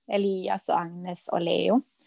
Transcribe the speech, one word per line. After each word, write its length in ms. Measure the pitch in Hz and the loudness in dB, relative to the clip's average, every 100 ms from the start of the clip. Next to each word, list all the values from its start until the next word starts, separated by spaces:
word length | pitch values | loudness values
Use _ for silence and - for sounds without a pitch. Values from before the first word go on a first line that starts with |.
| - | -4
Elias 600 | 202 196 185 185 190 - | 0 2 0 -2 -4 0
och 120 | 175 | -2
Agnes 480 | 170 175 180 175 - | -2 -8 -10 -10 -4
och 120 | 175 | -2
Leo. 420 | 170 180 180 247 - _ | 2 2 4 2 2 _